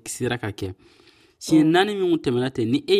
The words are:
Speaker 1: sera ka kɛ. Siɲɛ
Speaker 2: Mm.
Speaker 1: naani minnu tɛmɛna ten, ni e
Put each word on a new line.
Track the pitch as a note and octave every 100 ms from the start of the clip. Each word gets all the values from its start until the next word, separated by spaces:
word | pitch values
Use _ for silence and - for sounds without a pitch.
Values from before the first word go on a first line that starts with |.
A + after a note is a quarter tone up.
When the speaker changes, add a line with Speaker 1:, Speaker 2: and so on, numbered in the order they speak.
| -
Speaker 1:
sera | - B2 A#2+
ka | G#2+
kɛ. | - F#2+ F#2+ _ _ _ _ _ _
Siɲɛ | - D#3
Speaker 2:
Mm. | D#3
Speaker 1:
naani | F3 G#3 G3+
minnu | F3+ D#3+
tɛmɛna | C#3+ B2 B2+
ten, | C3 A2
ni | C#3
e | -